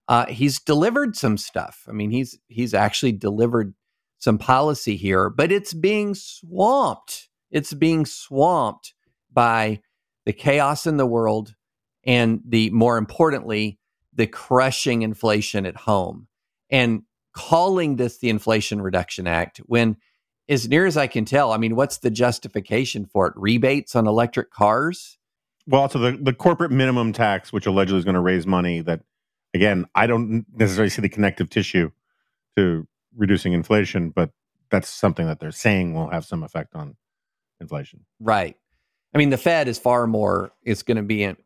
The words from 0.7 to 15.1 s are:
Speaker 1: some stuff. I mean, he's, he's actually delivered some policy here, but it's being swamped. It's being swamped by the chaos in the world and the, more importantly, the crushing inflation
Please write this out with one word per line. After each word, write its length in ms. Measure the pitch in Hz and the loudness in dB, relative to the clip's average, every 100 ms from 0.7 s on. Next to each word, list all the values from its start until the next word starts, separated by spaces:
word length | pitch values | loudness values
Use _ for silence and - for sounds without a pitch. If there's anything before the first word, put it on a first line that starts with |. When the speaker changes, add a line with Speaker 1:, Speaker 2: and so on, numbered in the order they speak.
| 147 196 247 277 208 | 2 2 0 -2 -2
Speaker 1:
some 220 | 123 104 | -2 -2
stuff. 480 | - - - - - | -4 -8 -8 -12 -14
I 40 | |
mean, 180 | 107 104 | -8 -4
he's, 300 | 120 127 - _ | -4 -6 -10 _
he's 260 | 113 123 | -6 -2
actually 380 | 107 104 - 135 | 0 0 0 -2
delivered 640 | 104 104 104 117 120 101 - _ _ _ _ | -2 -2 0 0 0 -2 -8 _ _ _ _
some 220 | - 107 | 0 0
policy 560 | - 131 151 143 - 98 | 2 2 2 -2 -4 -4
here, 340 | 95 95 95 | 0 2 2
but 220 | 120 165 | 0 0
it's 220 | 196 196 | 0 -4
being 420 | 165 180 214 208 196 | -4 -2 0 -2 -6
swamped. 1120 | - - 165 185 208 277 196 - - - - _ _ | -12 -20 -8 0 2 2 0 -4 -12 -18 -18 _ _
It's 220 | 156 147 | -6 -6
being 340 | 147 160 160 147 | -2 0 2 -2
swamped 880 | - - 135 160 170 117 - - _ _ _ _ | -6 -6 0 2 2 -2 -6 -14 _ _ _ _
by 500 | - 120 113 110 107 _ _ _ _ - | 2 2 2 0 -4 _ _ _ _ -8
the 80 | |
chaos 540 | - 139 143 139 147 170 | -4 0 2 0 -2 -2
in 100 | 151 | 0
the 80 | 127 | 0
world 480 | 117 113 107 107 110 _ _ _ _ | 0 0 -2 -6 -18 _ _ _ _
and 380 | - 123 117 113 120 | 0 2 2 0 0
the, 240 | 117 110 | 0 2
more 260 | 110 117 117 | 2 2 2
importantly, 800 | 107 - 160 139 - 107 107 98 _ _ _ - | -2 0 0 0 -4 -4 -4 -8 _ _ _ -2
the 100 | 110 | -2
crushing 800 | - - 127 131 - 143 117 | -4 2 4 4 2 -2 0
inflation 640 | 110 | -2